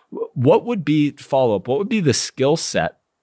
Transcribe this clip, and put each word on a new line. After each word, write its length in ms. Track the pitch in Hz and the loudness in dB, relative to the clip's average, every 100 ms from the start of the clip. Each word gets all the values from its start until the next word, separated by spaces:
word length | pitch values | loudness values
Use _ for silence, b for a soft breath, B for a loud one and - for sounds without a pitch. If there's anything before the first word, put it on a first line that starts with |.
| B | B
Wh-, 220 | - - - | -12 -8 0
what 260 | 123 226 | 4 4
would 220 | 214 226 143 | 2 -4 0
be, 260 | 151 147 | 2 0
follow-up, 560 | - - 135 127 101 101 | -4 -2 0 2 0 -2
what 120 | 139 | -2
would 100 | - | 0
be 100 | 220 | 0
the 140 | 151 | 2
skill 420 | - - - 135 160 | 0 -2 -2 0 0
set? 440 | - 92 82 - _ _ | -2 -2 -4 -6 _ _